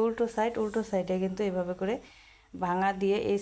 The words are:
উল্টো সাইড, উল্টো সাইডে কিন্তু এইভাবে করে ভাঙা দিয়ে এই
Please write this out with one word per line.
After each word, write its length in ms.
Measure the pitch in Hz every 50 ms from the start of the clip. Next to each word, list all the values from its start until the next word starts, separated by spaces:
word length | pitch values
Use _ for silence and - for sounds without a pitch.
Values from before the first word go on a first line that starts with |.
| 220
উল্টো 200 | 226 226 - 240 233 233
সাইড, 180 | - 214 233 233 226
উল্টো 200 | 220 214 202 226 214 -
সাইডে 240 | - 190 180 180 185 185 185
কিন্তু 180 | 190 185 185 214 196
এইভাবে 240 | 180 185 180 175 180 185
করে 140 | 190 190 226 277 - - - - - - - - _ _ - 175 185
ভাঙা 260 | 175 180 185 190 196 196 190
দিয়ে 160 | 196 190 196 208 - -
এই 60 | 202 202